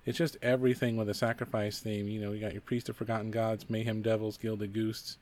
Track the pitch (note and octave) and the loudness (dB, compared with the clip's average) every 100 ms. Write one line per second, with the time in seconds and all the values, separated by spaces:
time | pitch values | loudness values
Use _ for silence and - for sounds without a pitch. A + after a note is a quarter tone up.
0 | - B2 E3 - A#2+ B2+ B2+ B2 B2 A2+ | -4 0 0 2 2 4 4 4 2 2
1 | G#2 G2+ A#2 A#2 A#2+ A2 G#2 - A2+ G#2 | 0 2 0 0 -2 0 0 -2 -2 -2
2 | G2+ G#2+ G#2 G#2+ G#2 G2 - B2 - A2+ | -2 -2 -2 -2 -4 -6 -2 -2 -2 -6
3 | A2+ A2+ A2 A2+ A2 A2 - A2 A2+ G#2+ | -2 -2 0 0 2 0 -2 -2 0 0
4 | A2 A2 A2 - A2 G#2+ G#2 G#2+ A2 A2 | 2 2 0 -4 -4 -2 -2 0 0 -2
5 | - - | -10 -14